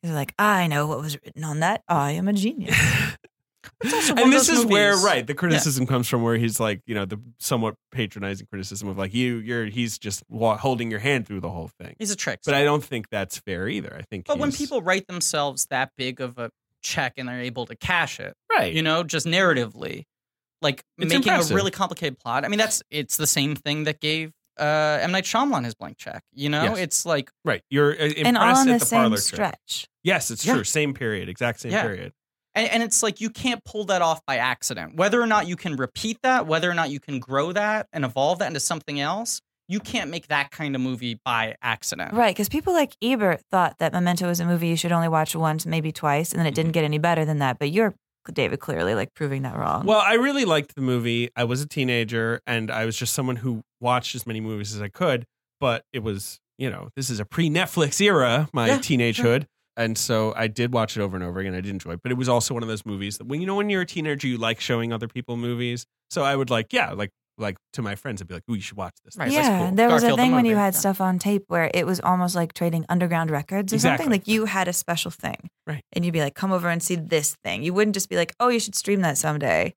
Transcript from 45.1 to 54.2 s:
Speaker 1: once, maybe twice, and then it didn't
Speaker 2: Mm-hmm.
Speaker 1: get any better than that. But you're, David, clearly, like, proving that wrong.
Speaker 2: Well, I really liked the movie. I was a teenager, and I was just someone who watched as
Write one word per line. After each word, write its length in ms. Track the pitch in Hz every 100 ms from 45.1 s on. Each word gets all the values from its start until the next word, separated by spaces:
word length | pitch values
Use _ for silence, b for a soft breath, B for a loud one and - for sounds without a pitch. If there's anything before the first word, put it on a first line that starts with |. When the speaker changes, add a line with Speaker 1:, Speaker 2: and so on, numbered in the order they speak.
| 160 160
Speaker 1:
once, 300 | 165 160 156
maybe 280 | 165 160 156
twice, 380 | 156 156 143 170
and 60 | -
then 60 | 165
it 80 |
didn't 180 | 151 160
Speaker 2:
Mm-hmm. 0 |
Speaker 1:
get 100 | 165
any 140 | 151 151
better 260 | 170 165
than 140 | 156 151
that. 200 | 135 127
But 120 | 147
you're, 220 | 180 220 - _ _ -
David, 300 | - 113 -
clearly, 340 | - 82 90
like, 200 | 107 123
proving 280 | - 147 135
that 120 | 131 -
wrong. 300 | 80 76 196
Speaker 2:
Well, 160 | 214
I 100 | 196
really 300 | 233 262 285
liked 300 | 226 156 143
the 80 | -
movie. 480 | 131 123 120 117 120
I 100 | -
was 180 | 120 127
a 40 | 151
teenager, 760 | - 127 120 110 117 113 117 -
and 240 | 117 110
I 140 | 113
was 140 | 113 107
just 160 | 120
someone 220 | - 127 120
who 260 | 127 113 - _
watched 340 | 120 123 -
as 120 | 123